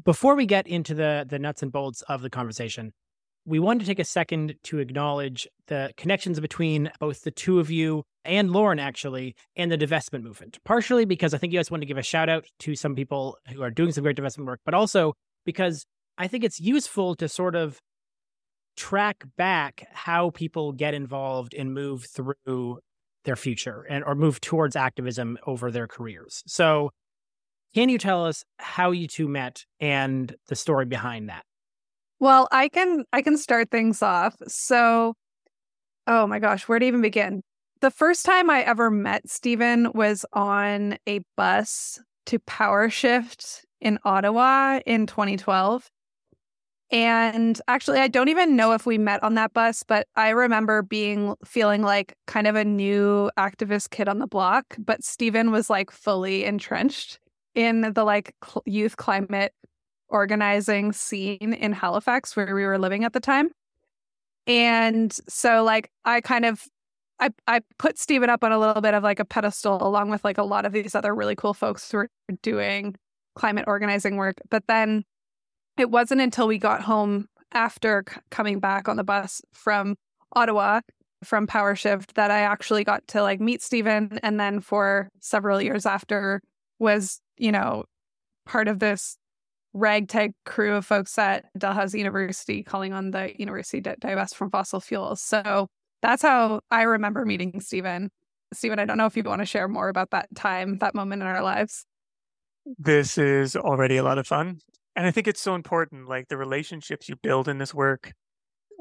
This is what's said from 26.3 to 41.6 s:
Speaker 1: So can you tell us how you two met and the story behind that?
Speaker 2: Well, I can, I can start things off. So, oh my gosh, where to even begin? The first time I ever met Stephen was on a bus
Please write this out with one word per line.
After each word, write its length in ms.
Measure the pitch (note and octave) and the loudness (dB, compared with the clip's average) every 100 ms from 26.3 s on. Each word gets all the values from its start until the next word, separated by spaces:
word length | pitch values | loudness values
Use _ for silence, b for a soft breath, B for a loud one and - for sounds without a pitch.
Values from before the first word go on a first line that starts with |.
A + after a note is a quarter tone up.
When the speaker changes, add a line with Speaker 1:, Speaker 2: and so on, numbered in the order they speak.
| - - | -18 -8
Speaker 1:
So 460 | - E3 D3+ D3 _ _ _ _ _ _ _ _ | 2 4 4 0 _ _ _ _ _ _ _ _
can 140 | A3 B3 | 2 2
you 100 | A#3+ | 2
tell 260 | G3 F3 | 0 0
us 200 | E3 D3+ - - | -2 -4 -12 -18
how 340 | - - F3+ | -10 0 0
you 160 | F3+ D#3+ | 0 -4
two 180 | - D3+ | -4 -4
met 380 | C#3 B2+ - - - | -4 -6 -10 -20 -6
and 520 | D3 C#3 C3+ C3 A#2+ - - | -2 0 0 -2 -4 -10 -10
the 80 | |
story 300 | C3+ - C#3 | -6 0 0
behind 440 | B2+ B2 B2 A2+ G#2+ | 0 -4 -6 -8 -12
that? 140 | F2 - _ _ _ _ _ _ - | -14 -18 _ _ _ _ _ _ 2
Speaker 2:
Well, 260 | C4+ C4 B3+ | 6 8 6
I 160 | C4 C#4+ | 2 2
can, 360 | F4 F#4 D#4+ - | 2 2 0 0
I 80 | C4+ | 0
can 160 | C#4+ D4+ | 2 2
start 360 | - A#3 A#3 | 2 2 2
things 280 | A#3 A3+ G3+ | 2 2 2
off. 360 | G#3 F3 G3 - - | 2 2 0 -2 -12
So, 680 | - - A#3+ A#3 A#3 A3+ A3+ _ _ _ _ _ _ _ _ - | -8 2 4 6 4 2 -4 _ _ _ _ _ _ _ _ 2
oh 220 | A#3 G#3 | 2 2
my 100 | G#3 | 2
gosh, 300 | G#3 G3 - | 0 0 0
where 100 | A3+ | 2
to 80 | B3+ | 2
even 160 | B3 | 2
begin? 400 | G#3+ G#3+ G3+ G3 - _ _ - | 2 2 -2 -4 -10 _ _ 0
The 100 | C4+ | 0
first 340 | - D#4+ F4 | 4 2 4
time 240 | - F#4 E4+ | 4 4 6
I 140 | C#4 | 4
ever 300 | - A3+ A#3 | 2 2 2
met 360 | G#3 G3+ G3 - | 2 0 -4 -4
Stephen 600 | - A#3+ A#3 A#3+ A#3+ A#3 | -6 -2 2 2 4 2
was 320 | A3 G#3+ G#3 - | 2 2 0 -2
on 640 | G#3 G3+ G3+ G3+ G3+ G#3 G3+ - | -2 0 2 0 -2 -2 -4 -4
a 100 | G3+ - - | -6 -6 -2
bus 640 | F#3 G3 | 2 2